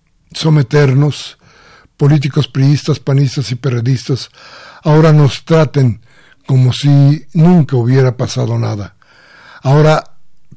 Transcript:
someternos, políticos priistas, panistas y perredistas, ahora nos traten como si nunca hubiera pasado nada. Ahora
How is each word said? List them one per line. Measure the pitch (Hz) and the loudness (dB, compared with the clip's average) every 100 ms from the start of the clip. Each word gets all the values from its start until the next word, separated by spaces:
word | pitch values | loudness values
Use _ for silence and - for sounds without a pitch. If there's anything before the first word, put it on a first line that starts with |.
| _ _ _ | _ _ _
someternos, | - 160 151 131 147 143 131 147 - - - _ _ - - _ - | -6 0 0 2 2 2 2 0 -4 -14 -20 _ _ -20 -20 _ -2
políticos | 139 156 135 151 127 | 0 2 0 -4 -4
priistas, | 139 135 147 - 143 | 0 0 0 -2 -6
panistas | - 139 139 - 123 | -2 0 0 -4 -8
y | 127 | -6
perredistas, | 143 120 117 127 - 127 - _ - - - - | -6 -4 -2 -4 -4 -8 -8 _ -20 -20 -20 -8
ahora | 156 151 160 | 0 2 4
nos | 151 143 - - | 4 2 -2 -2
traten | 160 151 143 127 101 _ _ _ _ - | 0 0 0 -2 -2 _ _ _ _ -2
como | 131 127 | 0 0
si | - 143 143 139 151 - | 0 2 4 4 2 -4
nunca | 175 165 180 131 131 | 0 2 2 2 -2
hubiera | 117 131 127 113 | 0 0 0 -2
pasado | 120 127 120 117 | -6 -6 -6 -4
nada. | 113 104 92 _ _ _ _ - - - | -6 -8 -12 _ _ _ _ -20 -20 -10
Ahora | 131 147 151 156 - - - - - | -2 2 2 0 -4 -18 -20 -20 -20